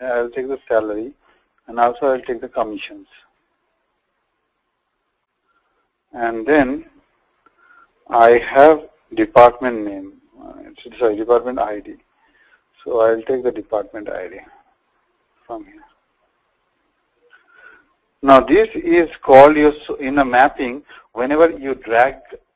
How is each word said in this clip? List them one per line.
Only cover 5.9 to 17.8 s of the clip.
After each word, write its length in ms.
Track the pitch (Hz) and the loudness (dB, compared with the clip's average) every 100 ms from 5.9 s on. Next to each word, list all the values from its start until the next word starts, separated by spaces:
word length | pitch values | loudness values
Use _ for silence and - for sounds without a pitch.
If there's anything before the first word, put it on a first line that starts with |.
| _ _ | _ _
And 340 | 123 117 113 113 | -10 -8 -6 -2
then 380 | 147 127 311 - _ _ _ _ _ _ _ _ _ _ _ - | 0 0 -4 -14 _ _ _ _ _ _ _ _ _ _ _ -4
I 300 | 120 117 120 | 4 4 4
have 500 | - 139 151 151 - _ _ | 2 4 6 4 -2 _ _
department 720 | 110 107 - 120 120 127 117 104 | -6 0 6 6 4 -6 -6 -8
name, 280 | 98 98 - _ _ | -12 -16 -20 _ _
uh, 100 | - - - - - - | -20 -20 -20 -20 -20 -4
sorry, 180 | 117 104 | -2 -2
department 440 | 110 120 123 127 | 0 0 0 -6
I 200 | 107 104 | -6 -8
D. 160 | 101 - _ _ _ _ _ _ _ _ | -14 -20 _ _ _ _ _ _ _ _
So 180 | - 120 | -6 0
I'll 200 | 113 113 | 0 0
take 220 | 113 131 | -4 -4
the 80 | 123 | -4
department 580 | 110 - 107 101 110 101 | -6 -6 -8 -8 -14 -14
I 200 | 95 90 | -12 -14
D 100 | 95 - _ _ _ _ _ _ _ _ _ - | -18 -20 _ _ _ _ _ _ _ _ _ -18
from 180 | 330 | -18
here. 220 | 294 311 _ _ _ _ _ _ _ _ _ _ _ _ _ _ 480 _ _ _ - - | -18 -20 _ _ _ _ _ _ _ _ _ _ _ _ _ _ _ _ _ _ -20 -20